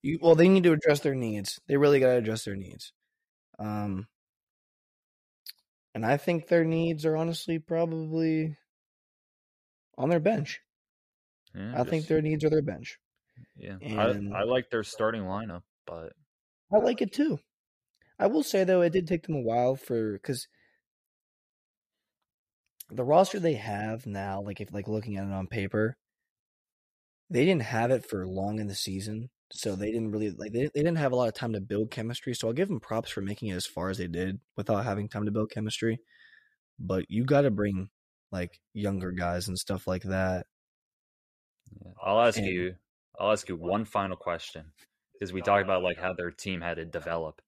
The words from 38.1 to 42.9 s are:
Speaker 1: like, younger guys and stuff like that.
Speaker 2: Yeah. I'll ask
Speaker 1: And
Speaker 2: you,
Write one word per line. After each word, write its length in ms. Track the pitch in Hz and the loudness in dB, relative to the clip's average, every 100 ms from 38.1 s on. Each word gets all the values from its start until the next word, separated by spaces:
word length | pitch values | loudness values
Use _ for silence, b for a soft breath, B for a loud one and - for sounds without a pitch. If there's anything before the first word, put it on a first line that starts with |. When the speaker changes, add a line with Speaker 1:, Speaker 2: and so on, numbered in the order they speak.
| _ _ | _ _
Speaker 1:
like, 300 | 95 87 _ _ | -6 -6 _ _
younger 380 | 104 101 98 92 | -4 -2 -2 -4
guys 360 | 90 87 87 90 | -4 -2 -2 -4
and 100 | 92 | -6
stuff 280 | - 95 - | -4 -4 -2
like 160 | 92 | -4
that. 420 | 92 95 92 92 - _ _ _ _ _ _ _ _ _ _ _ _ 101 | -2 0 0 -2 -6 _ _ _ _ _ _ _ _ _ _ _ _ -20
Speaker 2:
Yeah. 80 | - - | -20 -8
I'll 180 | 92 107 | 2 4
ask 200 | 117 113 | 4 4
Speaker 1:
And 60 | 101 | -2
Speaker 2:
you, 300 | 90 90 92 _ | -2 -4 -8 _